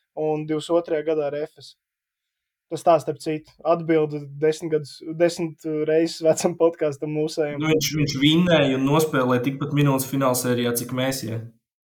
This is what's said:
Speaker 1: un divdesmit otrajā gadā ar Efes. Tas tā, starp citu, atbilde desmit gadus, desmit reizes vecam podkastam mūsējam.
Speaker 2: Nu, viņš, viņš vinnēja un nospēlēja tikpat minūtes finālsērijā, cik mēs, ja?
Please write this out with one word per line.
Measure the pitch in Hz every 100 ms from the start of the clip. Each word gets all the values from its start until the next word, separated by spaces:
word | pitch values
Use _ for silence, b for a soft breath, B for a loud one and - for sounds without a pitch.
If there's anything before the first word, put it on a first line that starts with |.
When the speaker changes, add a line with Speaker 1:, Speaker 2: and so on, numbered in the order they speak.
| _ -
Speaker 1:
un | 156 151
divdesmit | 156 156 151 170
otrajā | 170 156 151
gadā | 156 143
ar | 147
Efes. | 156 _ 131 - _ _ _ _ _ _ _ _ -
Tas | 160 180
tā, | 160
starp | 151 147
citu, | 165 156 - _
atbilde | 156 170 160 160 151 147 143 143
desmit | 156 156 170
gadus, | 151 143 - - 160
desmit | 170 170 165 156 160 151 151
reizes | 156 170 165
vecam | 160 151 -
podkastam | 156 165 165 156 139 156
mūsējam. | 151 156 160 147 143
Speaker 2:
Nu, | 156
viņš, | 156 143
viņš | 151 139
vinnēja | 135 143 160 180 160 139 131
un | 135
nospēlēja | 151 156 139 127 123
tikpat | 139 135 143
minūtes | 143 143 131 131
finālsērijā, | 139 135 123 127 120 120 120
cik | -
mēs, | 127 131 131 113
ja? | 113 - - _ _